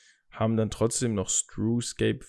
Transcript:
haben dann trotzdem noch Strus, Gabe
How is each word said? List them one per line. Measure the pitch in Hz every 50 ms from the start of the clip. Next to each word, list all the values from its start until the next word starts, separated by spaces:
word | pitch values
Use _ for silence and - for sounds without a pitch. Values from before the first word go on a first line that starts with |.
| _ - _ _ _ _
haben | - - 113 113 113
dann | 110 110 101
trotzdem | - - 113 117 - - 127 117 110
noch | 98 92 -
Strus, | - - - - - - 104 113 117 120 120 - -
Gabe | - 110 110 110 - -